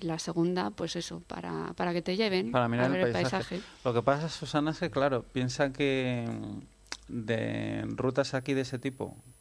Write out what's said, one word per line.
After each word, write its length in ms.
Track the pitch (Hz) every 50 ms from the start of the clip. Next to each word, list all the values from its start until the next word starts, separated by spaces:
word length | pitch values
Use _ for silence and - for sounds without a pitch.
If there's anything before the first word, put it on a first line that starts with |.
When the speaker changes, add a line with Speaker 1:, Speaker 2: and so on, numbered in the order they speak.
Speaker 1:
Y 40 | -
la 140 | 165 160 165
segunda, 500 | - 175 170 170 170 180 180 180 196 208
pues 240 | 202 - 175 160 -
eso, 260 | 175 170 - 175 170
para, 520 | 175 - - - 175 175 165 160 160 170 175
para 180 | - 180 175 170
que 80 | 175
te 140 | 165 180 185 196
lleven 340 | 226 208 190 185 190 226
Speaker 2:
Para 160 | - 127 120 117
mirar 200 | 117 120 123 131
Speaker 1:
a 20 |
ver 100 | - -
Speaker 2:
el 60 | - 120
Speaker 1:
el 60 | 113
Speaker 2:
paisaje. 420 | - 175 127 - 190 - - -
Speaker 1:
paisaje. 60 | 185 - - - - -
Speaker 2:
Lo 80 | 127 113
que 80 | 120
pasa, 260 | 107 139 139 147 160 160
Susana, 420 | - - 151 127 - 151 147 156
es 80 | 156 -
que, 120 | 185 151
claro, 320 | 107 139 135 147 135 117 -
piensa 480 | - - 135 127 127 127 - 143 139
que 560 | 131 - 147 139 135 131 127 127 123 120 117 117 113 110 107 107 104 - - - - - - - - - - -
de 760 | - 123 110 110 117 113 110 113 110 110 110 110 110 110 110 110 113
rutas 380 | - 123 131 127 139 139 - -
aquí 200 | 131 127 143 139
de 80 | 135
ese 180 | 131 127 135 123
tipo, 360 | - 139 131 - 98 - - - - - - -